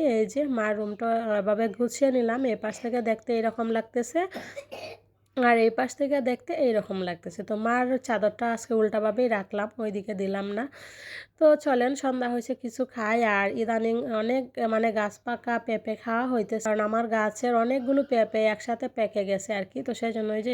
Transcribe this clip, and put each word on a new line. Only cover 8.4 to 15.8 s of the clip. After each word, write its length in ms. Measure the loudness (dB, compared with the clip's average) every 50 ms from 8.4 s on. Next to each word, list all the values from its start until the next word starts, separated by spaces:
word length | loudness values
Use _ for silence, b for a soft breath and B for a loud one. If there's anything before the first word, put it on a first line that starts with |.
| -2 -2 -2
আজকে 200 | -2 -2 0 2
উল্টাভাবেই 540 | 2 2 2 2 0 0 0 0 2 2 2
রাখলাম, 420 | 2 0 -2 -4 -4 -4 -4 -4 -4 -6
ওইদিকে 360 | -6 -4 -4 -6 -6 -6 -4
দিলাম 340 | -4 -2 -2 -2 -2 -4 -4 -4 -4
না। 60 | -6 -6 B B B B B B B B B B B B _ 6
তো 60 | 8 8 8
চলেন, 360 | 6 4 2 2 4 4 2 0
সন্ধ্যা 340 | 0 -2 -2 -2 0 -2 -2 -2
হয়েছে, 200 | -4 -4 -4 -8 -6 -8
কিছু 180 | -10 -4 -4 -4 -4 -4
খাই। 260 | -4 -2 0 2 2 4
আর 240 | 4 4 4 2 0 0 -2
ইদানিং 340 | -2 0 0 0 2 0 0 0 -2 -2 -2 -2
অনেক, 220 | 0 0 0 0 -2 -4 -4 -2 -2 0 2
মানে, 140 | 2 2 2
গাছ 220 | 2 0 -2 -2 -4 -6 -8
পাকা 280 | -6 -6 -6 -4 -2 -2 -2 -2
পেঁপে 280 | -2 -4 -4